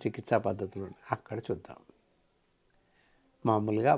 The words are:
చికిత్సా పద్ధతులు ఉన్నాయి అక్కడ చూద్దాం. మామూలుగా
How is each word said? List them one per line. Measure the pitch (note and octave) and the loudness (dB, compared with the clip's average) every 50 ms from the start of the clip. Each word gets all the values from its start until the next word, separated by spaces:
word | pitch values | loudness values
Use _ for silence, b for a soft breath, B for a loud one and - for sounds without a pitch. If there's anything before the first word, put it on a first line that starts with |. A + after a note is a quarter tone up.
| - | -4
చికిత్సా | A2 - - - - B2 G#2+ G#2+ G2+ | -4 -4 -4 -2 2 2 2 2 2
పద్ధతులు | G2+ G2+ G#2 F#2+ - G2 G2 F#2 | -2 -2 -4 -6 -6 -8 -10 -10
ఉన్నాయి | - _ - - A2+ | -10 _ -6 -6 -6
అక్కడ | - - - G#2+ A2 - - | -6 -6 -10 -10 -8 -4 -4
చూద్దాం. | G#2+ - - - - - - _ - _ _ _ _ _ _ _ _ _ _ _ _ _ _ _ _ _ _ _ _ _ _ _ _ _ _ _ _ _ - | -6 -6 -6 -16 -20 -20 -20 _ -20 _ _ _ _ _ _ _ _ _ _ _ _ _ _ _ _ _ _ _ _ _ _ _ _ _ _ _ _ _ 0
మామూలుగా | A#2+ A2 G#2+ G#2 G#2+ G#2+ G#2+ A2+ C#3 D3+ | 2 2 2 2 2 0 2 4 4 4